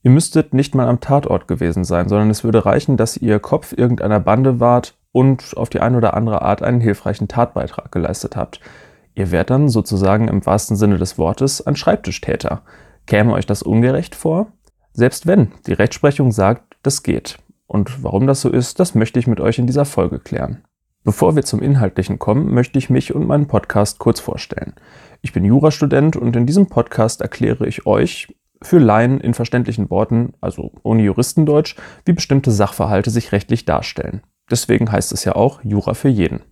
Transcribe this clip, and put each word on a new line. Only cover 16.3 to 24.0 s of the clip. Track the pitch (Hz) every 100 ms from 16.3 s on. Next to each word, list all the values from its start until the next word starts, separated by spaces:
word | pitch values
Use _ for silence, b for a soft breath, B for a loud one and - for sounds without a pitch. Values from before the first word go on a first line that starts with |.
sagt, | 104 98 120 _ _
das | 139 -
geht. | - 67 - - _ _ _
Und | 104 98 131
warum | - 98 135
das | 135
so | 127
ist, | - 123 -
das | 180 113
möchte | 113 131
ich | 120
mit | 113
euch | 76 117
in | 123
dieser | 135 143
Folge | - 85 -
klären. | - - 69 - _ _ _ _ -
Bevor | - - 151
wir |
zum | - 107
Inhaltlichen | 143 139 98 - 98 101
kommen, | - 120 160
möchte | 120 131 135
ich | -
mich | 127 -
und | - -
meinen | 147 143
Podcast | 104 - 104 104
kurz | -